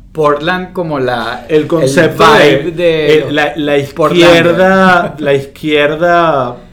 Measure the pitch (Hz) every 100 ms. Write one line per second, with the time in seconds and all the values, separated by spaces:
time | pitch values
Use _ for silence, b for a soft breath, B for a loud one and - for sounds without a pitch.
0 | - - 147 147 160 180 180 185 170 143
1 | 127 120 113 123 - 156 143 170 135 139
2 | 160 - 202 208 151 135 175 160 175 160
3 | 151 156 135 147 147 165 147 143 135 -
4 | 151 175 170 170 170 170 185 190 190 180
5 | 160 151 147 139 135 - 156 151 147 156
6 | 175 175 165 143 123 120 -